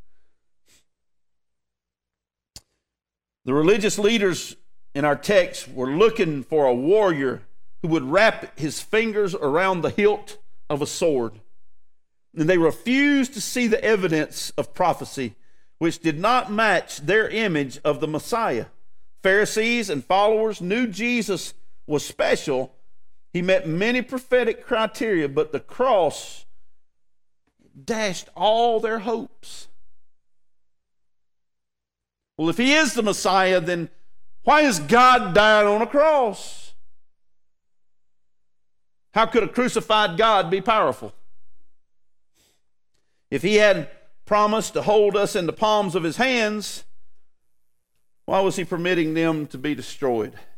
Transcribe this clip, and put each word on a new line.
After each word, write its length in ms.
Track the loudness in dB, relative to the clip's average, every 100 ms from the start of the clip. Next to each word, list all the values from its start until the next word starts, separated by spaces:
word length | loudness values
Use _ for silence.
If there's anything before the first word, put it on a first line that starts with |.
| -18 -20 -20 _ _ _ _ _ _ _ _ _ _ _ _ _ _ _ _ _ _ _ _ _ _ -20 -20 _ _ _ _ _ _ _
The 100 | -2
religious 440 | 2 4 4 2 0
leaders 560 | 2 2 2 0 -6 -16 -20 -18 -10
in 120 | -2
our 100 | 0
text 540 | 0 2 2 2 -4 -12
were 240 | -6 -2
looking 500 | 2 2 4 0 -2
for 240 | -2 2 4
a 80 |
warrior 680 | 2 2 4 4 2 -2 -4 -8 -12 -10 -6
who 60 | -2
would 160 | 0
wrap 560 | 2 4 4 2 -8 -8
his 220 | -6 -6
fingers 560 | -2 0 0 0 -2 -2
around 460 | 0 2 2 0
the 80 | 0
hilt 460 | 2 2 2 -4 -12 -12 -10 -6
of 140 | -4
a 40 | -4
sword. 540 | 0 2 2 -2 -6 -16 -16 -14 -16 -18 -20 _ _ _ -2
And 140 | 2
they 80 | 4
refused 720 | 4 0 0 2 4 2 0
to 60 | -4
see 280 | -6 -2 0
the 140 | 2
evidence 680 | 2 2 2 0 -2 -6 -8 -6
of 160 | -6
prophecy, 600 | 0 0 0 -6 -8 -8 -10 -20 -20 -20 -4
which 220 | -4 0
did 180 | -2 0
not 320 | 2 2 0
match 480 | 0 2 2 -2 -6
their 300 | 0 2 2
image 500 | 0 0 0 -2 -2
of 160 | -2 -2
the 80 | -2
Messiah. 580 | -4 -4 -2 0 -2 -6 -12 -14 -14 -14 -2
Pharisees 640 | 2 4 2 0 0 0 -2
and 160 | -4
followers 560 | 0 2 4 2 0 -4
knew 280 | -2 -2 -2
Jesus 680 | -2 -2 -2 -2 -4 -6 -12 -12 -12 -4
was 180 | -4
special. 680 | -4 -2 0 0 0 -4 -4 -10 -16 -16 -14 -16 -8
He 100 | -4
met 260 | 2 2 2
many 340 | -2 0 0
prophetic 640 | -2 -8 0 2 2 -2 -4
criteria, 600 | -2 -2 -2 -2 0 0
but 240 | -2 -2
the 80 | -4
cross 840 | -8 -2 2 4 2 -2 -10 -12 -12 -12 -14 -18 -20 _ _ _ _ _ _ _ _ -18
dashed 440 | -8 -4 -4 -4 -10
all 460 | -2 2 4 2 2
their 180 | 0 -2
hopes. 720 | -2 -4 -6 -14 -16 -14 -12 -12 -12 -14 -18 -20 _ -20 -20 _ _ _ _ _ _ _ _ _ _ _ _ _ _ _ _ _ _ -4
Well, 140 | -2
if 60 | 2
he 140 | 4
is 220 | 4 4
the 100 | 2
Messiah, 560 | 0 0 2 2 4 2
then 280 | 0 -4 -6 -10 -16 -14 -14 -4
why 200 | 4 6
is 160 | 6 2
God 560 | 2 6 8 6 4
dying 340 | 4 6 6 4
on 140 | 2
a 40 | 0
cross? 840 | 2 4 4 2 -2 -10 -10 -8 -10 -12 -16 -20 _ _ _ _ _ _ _ _ _ _ _ _ _ _ _ _ _ _ _ _
How 140 | 0 2
could 160 | 2
a 60 | 2
crucified 680 | 0 0 0 2 2 2 2
God 340 | 4 4 2
be 100 | 0
powerful? 520 | 2 2 2 -2 -8 -14 -14 -12 -12 -14 -16 -20 _ _ _ _ _ _ _ _ _ _ _ _ _ _ _
If 120 | -4
he 140 | 2 6
had 340 | 6 4 -2 -14 -20 -18
promised 480 | -2 2 2 0 -2
to 80 | -4
hold 340 | 2 4 4 2
us 200 | 0 0
in 100 | -2
the 60 |
palms 420 | 0 2 2 0
of 80 | -2
his 120 | -2 0
hands, 680 | 0 2 0 -2 -8 -10 -12 -12 -14 -16 -20 _ _ _ _ _ _ _ _ _
why 160 | -2 0
was 160 | 2 0
he 80 |
permitting 480 | -4 -4 0 0 0
them 340 | 0 0 0 -4
to 100 | -6
be 160 | -6
destroyed? 580 | -6 -8 -4 0 0 -2 -8 -14